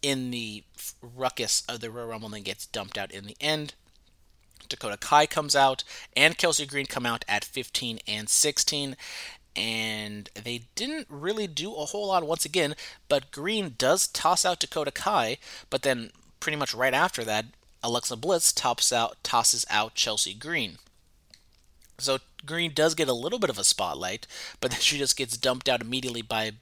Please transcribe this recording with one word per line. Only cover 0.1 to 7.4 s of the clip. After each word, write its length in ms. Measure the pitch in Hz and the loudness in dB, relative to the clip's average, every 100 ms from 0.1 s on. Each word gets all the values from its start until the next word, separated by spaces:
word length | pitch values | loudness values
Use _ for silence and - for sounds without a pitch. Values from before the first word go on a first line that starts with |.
| 135 127 | 0 -2
the 340 | 123 113 107 - | -4 -6 -10 -14
f-, 200 | - - - | -14 -14 -12
ruckus 640 | 117 123 127 - 113 - - | -18 -4 -4 -2 0 0 -2
of 120 | 120 | -8
the 100 | 113 | -8
Royal 160 | 113 117 | -10 -10
Rumble 220 | 113 110 | -8 -10
and 60 | |
then 80 | 104 | -10
gets 220 | 95 95 | -8 -10
dumped 320 | - 110 101 - | -8 -8 -6 -6
out 140 | 98 | -8
in 160 | 98 101 | -8 -14
the 100 | - | -6
end. 320 | 147 156 151 - _ _ _ _ _ _ _ _ - | -2 -2 -4 -12 _ _ _ _ _ _ _ _ -12
Dakota 280 | - 113 101 | -8 -8 -6
Kai 300 | - 147 151 | 4 6 6
comes 280 | - 147 | 2 2
out, 300 | 143 135 131 - - - - | 4 4 4 -6 -12 -4 6
and 220 | 151 165 | 6 6
Kelsey 260 | 175 151 | 2 2
Green 220 | 143 139 135 | -2 -4 -4
come 180 | - | -2
out 220 | 120 113 - | -2 -2 0
at 160 | 104 | -2